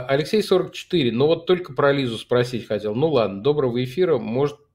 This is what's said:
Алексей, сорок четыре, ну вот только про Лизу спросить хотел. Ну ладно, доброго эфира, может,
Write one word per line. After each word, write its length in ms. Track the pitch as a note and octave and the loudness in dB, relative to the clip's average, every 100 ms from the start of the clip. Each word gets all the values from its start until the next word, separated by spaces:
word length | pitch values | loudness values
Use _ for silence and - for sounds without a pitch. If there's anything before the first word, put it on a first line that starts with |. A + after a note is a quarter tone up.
| C3+ | 0
Алексей, 340 | C#3 D#3 G#3+ | -2 0 0
сорок 300 | - F#3 D#3+ | 2 2 0
четыре, 380 | - - F3 A#2+ | -10 -4 0 0
ну 140 | A2+ D3+ | 2 2
вот 200 | E3 - | 2 0
только 280 | F3+ F3+ | -2 -2
про 180 | C3+ C#3 | 0 2
Лизу 260 | C#3+ B2 A2 | 2 -2 -4
спросить 480 | - B2 B2 A2+ - | 0 0 0 -4 -4
хотел. 260 | G#2 G#2 | -4 -4
Ну 160 | A2+ D#3+ | -2 2
ладно, 320 | C3 G2+ G2 | 2 2 0
доброго 400 | C3+ D3+ B2+ A#2+ | 0 0 0 0
эфира, 340 | B2+ F#3 F3 B2+ | -2 0 0 0
может, 400 | G#2+ B2 C#3+ - _ | -2 -2 -2 -4 _